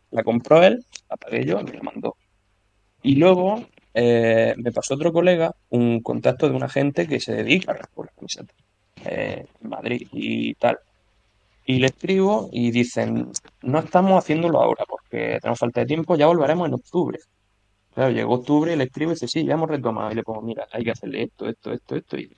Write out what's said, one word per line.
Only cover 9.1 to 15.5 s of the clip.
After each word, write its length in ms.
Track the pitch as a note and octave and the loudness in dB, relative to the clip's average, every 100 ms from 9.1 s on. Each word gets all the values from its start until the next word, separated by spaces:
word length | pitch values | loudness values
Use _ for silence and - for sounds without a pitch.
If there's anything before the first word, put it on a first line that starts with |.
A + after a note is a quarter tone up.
| - G#2 - - _ | -6 -6 -8 -12 _
en 80 | A2 | -12
Madrid 380 | A2 A#2 B2 - | -10 -6 -6 -6
y 440 | A2+ A2 A2+ A2+ A2+ | -8 -4 -4 -4 0
tal. 220 | - A2+ _ _ _ _ _ _ _ _ - | 0 0 _ _ _ _ _ _ _ _ -2
Y 140 | C3 | 2
le 80 | C3 | 2
escribo 640 | - F3 F#3+ F#3+ G#3+ F#3+ | 0 0 2 4 2 -2
y 200 | A#2 A#2+ | -2 0
dicen, 600 | A#2+ A#2+ - A2+ A2+ B2 - - _ | 2 0 0 -2 -2 -4 -10 -14 _
"No 180 | - D3 | -2 -2
estamos 400 | D#3+ F3+ F#3+ F#3+ | 2 2 4 4
haciéndolo 380 | - D#3 E3+ C#3 | 4 0 2 2
ahora 240 | A2+ A2+ G#2+ | 2 0 -6
porque 500 | - - A#2 A#2 A2+ | -10 -10 -6 -4 -4
tenemos 180 | A2+ | -4